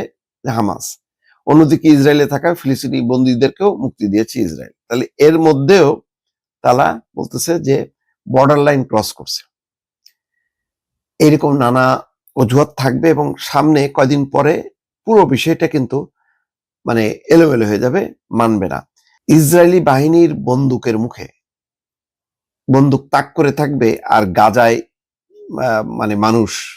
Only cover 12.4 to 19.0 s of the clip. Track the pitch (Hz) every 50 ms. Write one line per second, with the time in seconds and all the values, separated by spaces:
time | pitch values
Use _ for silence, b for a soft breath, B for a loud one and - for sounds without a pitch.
12.4 | 131 104 123 139 151 - - - 131 131 123 131 - 165 156 143 147 143 139 -
13.4 | - - - 143 151 151 156 143 139 139 139 - 143 127 147 143 139 139 - -
14.4 | 147 147 170 208 - - _ _ _ _ _ _ - - 220 208 185 135 135 123
15.4 | - 160 165 160 170 151 - 151 131 117 127 139 147 - _ _ _ _ _ _
16.4 | _ _ _ _ _ _ _ _ - - 120 113 110 107 - - _ - 151 165
17.4 | 165 156 135 120 110 104 107 101 120 123 135 190 190 - - _ _ - - 110
18.4 | 117 113 110 104 95 85 69 67 - _ _ _